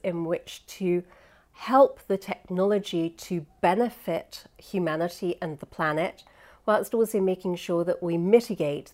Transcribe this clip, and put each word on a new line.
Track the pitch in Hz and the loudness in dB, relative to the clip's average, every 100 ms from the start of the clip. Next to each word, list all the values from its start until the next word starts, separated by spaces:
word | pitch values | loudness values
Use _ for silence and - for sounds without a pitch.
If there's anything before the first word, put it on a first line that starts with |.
in | 190 170 | -6 -4
which | 165 175 - - - - | -2 -4 -6 -18 -18 -4
to | 185 175 180 - - _ _ | 0 0 -2 -18 -20 _ _
help | - - 262 277 - - | -14 2 6 6 4 -4
the | 196 | -4
technology | - - - 180 196 208 202 170 165 | -2 -10 -4 0 2 2 0 -2 -2
to | - - 175 151 _ | -6 -6 -6 -6 _
benefit | 180 185 240 - - 165 - - - - | 2 2 0 -2 -6 -6 -6 -18 -20 -20
humanity | - 196 170 156 175 - 180 175 | -8 -2 -2 -2 -4 -4 -6 -4
and | 170 151 | -6 -8
the | - | -14
planet, | - 156 151 175 - - - - - | -4 -2 0 -2 -6 -20 -20 -20 -8
whilst | - 214 202 | 0 0 0
also | 233 220 208 | 0 2 2
making | 190 185 185 175 | 0 0 -4 -6
sure | - 170 | -2 0
that | 170 - | 0 -2
we | 175 170 | -2 0
mitigate | 175 233 233 190 151 147 - | 4 4 4 -2 -2 -4 -10